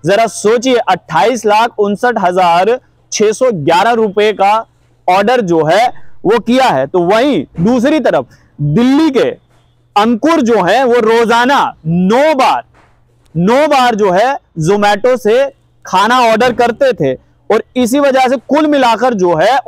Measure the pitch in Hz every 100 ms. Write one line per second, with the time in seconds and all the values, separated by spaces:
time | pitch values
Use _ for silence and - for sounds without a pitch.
0 | 151 202 226 - 208 233 254 240 190 180
1 | - 156 202 247 214 208 233 - 202 208
2 | 247 226 180 180 180 170 190 254 _ _
3 | _ - 214 208 254 190 143 170 220 233
4 | 220 208 214 196 196 220 226 _ _ _
5 | - 185 208 254 190 165 151 185 240 -
6 | - - 160 226 226 254 247 143 135 180
7 | 175 214 285 208 117 - 180 254 254 311
8 | 233 165 123 - _ - 147 160 247 277
9 | 320 254 143 - _ _ _ _ _ 202
10 | 220 233 302 330 233 220 175 226 262 240
11 | 220 233 220 233 247 269 143 - 156 170
12 | 185 233 302 285 226 127 - _ _ _
13 | _ _ _ 160 180 254 302 277 247 220
14 | 208 180 240 277 _ 165 156 208 202 208
15 | 247 254 208 233 277 _ _ _ - 185
16 | 208 254 233 220 254 240 240 233 269 240
17 | 135 127 _ _ _ 214 - 254 240 269
18 | 285 262 254 254 - 285 302 285 247 220
19 | 254 220 180 156 190 262